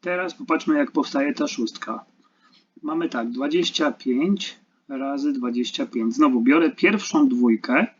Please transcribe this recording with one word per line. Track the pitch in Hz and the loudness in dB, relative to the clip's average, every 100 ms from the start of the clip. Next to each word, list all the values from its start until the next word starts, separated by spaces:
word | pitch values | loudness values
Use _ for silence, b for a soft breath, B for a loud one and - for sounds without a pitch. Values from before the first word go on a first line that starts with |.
Teraz | 175 180 180 | -4 -4 -4
popatrzmy, | - 277 160 - 151 | -8 -4 -4 0 0
jak | 139 | 2
powstaje | 156 131 143 143 | -2 -2 -2 -2
ta | - 147 | -2 -4
szóstka. | - 113 - - 110 - _ b b b b b - | -2 -6 -6 -10 -12 -12 _ b b b b b -14
Mamy | - 160 170 | -6 -4 -2
tak, | 123 117 | -4 -4
dwadzieścia | 123 143 165 165 - 151 | -4 -2 0 0 0 -2
pięć | 120 - 127 165 196 - - _ _ _ | -2 -2 0 2 0 -2 -12 _ _ _
razy | 135 139 139 147 | -8 -6 -4 -2
dwadzieścia | 135 123 120 123 - 139 | -2 -2 -2 -4 -4 -6
pięć. | 123 113 | -2 -2
Znowu | 120 151 123 | 2 4 4
biorę | 117 151 160 | 4 4 4
pierwszą | - 180 208 - 160 143 | 2 2 2 0 2 4
dwójkę | 123 123 110 - 135 226 _ | 4 4 2 2 0 0 _